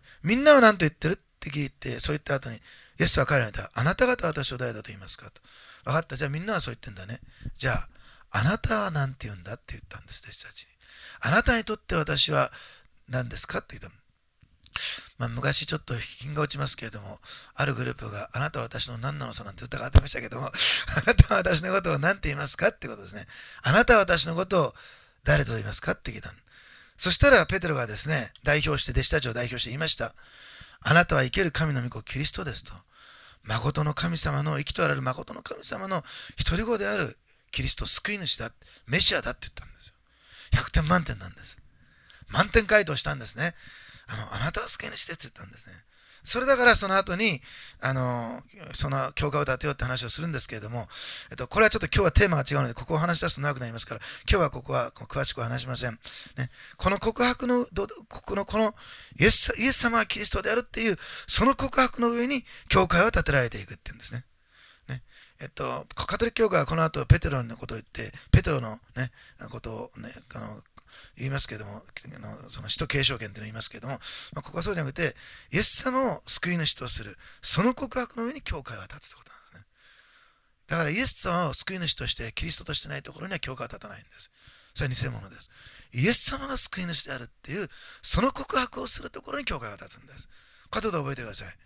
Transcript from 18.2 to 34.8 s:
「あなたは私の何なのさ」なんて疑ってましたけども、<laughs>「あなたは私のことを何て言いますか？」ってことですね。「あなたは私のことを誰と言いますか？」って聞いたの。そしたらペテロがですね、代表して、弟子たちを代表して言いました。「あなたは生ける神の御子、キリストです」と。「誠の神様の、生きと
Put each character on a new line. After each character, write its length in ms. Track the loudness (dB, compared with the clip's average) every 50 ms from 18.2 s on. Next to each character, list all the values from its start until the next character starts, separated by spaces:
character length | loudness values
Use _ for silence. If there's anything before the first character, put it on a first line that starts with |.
| -10 -8 -6
「あ 60 | -4
な 100 | -4 -4
た 100 | -4 -6
は 60 | -8
私 220 | -6 -4 -4 -4 -4
の 100 | -6 -6
何 200 | -8 -8 -8 -8
な 80 | -8
の 60 | -10
さ」 120 | -10 -10 -12
な 80 | -14
ん 40 | -14
て 80 | -14 -12
疑 220 | -10 -8 -8 2
っ 40 | 6
て 100 | 8 8
ま 60 | 8 6
し 40 |
た 80 | -2 -6
け 80 | -8 -8
ど 120 | -6 -6
も、 60 | -6 -4
<laughs> 280 | 0 2 4 4 4 2 0 -2 0
「あ 60 | 2 4
な 80 | 6 8
た 200 | 8 8 8 6
は 60 | 0
私 220 | 2 2 2 0
の 100 | 0 0
こ 100 | -2 0
と 100 | 0 0
を 60 | -2 0
何 180 | 0 0 0
て 120 | 0 -2 -4
言 40 |
い 40 | -4
ま 120 | -4 -6 -6
す 80 | -2
か？」 120 | 0 0 0
っ 80 | 0 -2
て 100 | -10 -12
こ 80 | -12
と 60 | -12
で 60 | -12 -14
す 60 | -14
ね。 120 | -14 -14 -16 -18 -18 -18 -18 -12 -2
「あ 100 | 2 4
な 120 | 6 6 8
た 100 | 8 8
は 60 | 6
私 260 | 6 4 2 2 0
の 80 | 0 -2
こ 120 | -4 -2
と 160 | 0 2 2
を 120 | 2 0 -2 -8 -20 -20 -20 -20 -20 _ _ _ 2
誰 200 | 4 4 4 4
と 80 | 0
言 80 | -2 -4
い 40 | -4
ま 80 | -6
す 100 | -6 -6
か？」 100 | -4 -4 -6
っ 60 | -4
て 120 | -6 -10
聞 60 | -10 -10
い 40 |
た 100 | -12 -14
の。 60 | -16 -18 _ _ -20 -20 -20 -20 -20 -20 -20 -18 _ -4
そ 80 | 0 2
し 80 | 4 6
た 120 | 8 8
ら 160 | 8 8 6
ペ 120 | 4 0 -2
テ 80 | -2
ロ 80 | -2 -2
が 120 | -2 -2
で 100 | -4 -6
す 120 | -6 -4 -2
ね、 240 | -2 -2 -2 -6 -10 -4 0
代 180 | 0 2 2 2
表 160 | 0 0 0
し 40 | -2
て、 80 | 0
弟 100 | 0 2
子 60 | 2 4
た 120 | 2 2
ち 80 | 0 -2
を 40 |
代 140 | -4 -4 -4
表 120 | -4 -4 -4
し 60 | -4
て 60 | -4
言 40 | -4
い 40 | -2
ま 100 | 0 0
し 80 | 0
た。 180 | 0 -2 -8 -8 -12 -20 -20 -20 -20 -20 -20 -20 -20 -20 -20 -14 -4
「あ 120 | 2 6 6
な 100 | 6 6
た 120 | 6 4
は 80 | 2 2
生 60 | 2
け 120 | 2 0
る 80 | 0 0
神 240 | 0 0 0 0 0
の 80 | -2
御 80 | -4 -6
子、 120 | -8 -10
キ 160 | -10 -8 -4 -2
リ 80 | -2
ス 60 | -2
ト 120 | -2 -4 -4
で 100 | -6 -6
す」 80 | -8 -8
と。 80 | -12 -14 -18 -20 _ _ -20 -20 -20 -20 -20 -20 -20 -20 _
「誠 400 | -8 -4 -4 -2 -2 -2 0 0
の 100 | 0 -2
神 260 | -2 -2 -2 -2 0 0
様 240 | 0 0 0 0
の、 160 | 0 -2 -2 -2
生 60 | -2
き 80 | -2
と 120 | 0 0